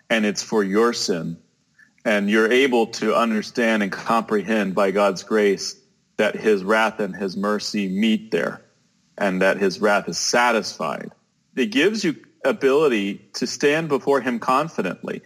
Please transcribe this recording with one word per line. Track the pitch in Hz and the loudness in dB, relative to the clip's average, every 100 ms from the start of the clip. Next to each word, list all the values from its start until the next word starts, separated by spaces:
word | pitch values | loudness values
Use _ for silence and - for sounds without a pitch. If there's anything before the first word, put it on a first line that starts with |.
| - | -4
and | 113 | 0
it's | 104 95 | 0 -2
for | - 113 | -2 -2
your | 98 101 117 | 2 2 2
sin, | 113 - 87 82 85 _ _ _ _ _ _ | 0 -4 -4 -6 -10 _ _ _ _ _ _
and | 117 104 101 | -2 0 2
you're | 110 110 | 2 4
able | 127 135 120 110 | 4 4 2 0
to | - 110 | -2 0
understand | 107 117 110 - - 113 110 | 2 2 -2 -4 -2 0 0
and | 101 | -2
comprehend | - - 117 107 107 92 110 95 92 | -4 -2 0 0 -2 0 -2 0 0
by | 98 | 2
God's | 98 101 90 | 2 2 0
grace | - 110 101 95 - - _ _ _ - | -2 2 2 2 -4 -12 _ _ _ -2
that | 107 98 | -2 0
his | 110 98 | 2 2
wrath | 92 110 110 104 | 2 2 2 -2
and | 98 | -6
his | 87 98 98 | -6 -6 -4
mercy | 101 107 - 107 95 | -2 -2 -4 -4 -2
meet | 95 110 110 - | 0 2 0 0
there, | 82 64 - _ _ _ _ _ - | -2 -2 -6 _ _ _ _ _ -4
and | 101 92 | -2 2
that | 95 - | 2 2
his | 101 - | 0 2
wrath | 104 101 90 | 2 2 0
is | 85 | -6
satisfied, | - 120 120 113 - - 80 - - - _ _ _ 135 | 0 2 2 0 -2 -6 -6 -6 -10 -18 _ _ _ -4
it | 113 | -2
gives | - 170 220 | 2 0 0
you | 175 127 - _ | -2 -4 -10 _
ability | 135 110 131 139 151 110 98 98 - | -4 0 2 4 4 2 -2 -6 -12
to | - 123 | -8 -8
stand | - 143 151 165 | -2 0 0 0
before | 135 143 135 | -2 0 0
him | 123 117 | 0 -2
confidently. | - 131 165 - 98 - - - | 0 0 0 -4 -6 -8 -10 -12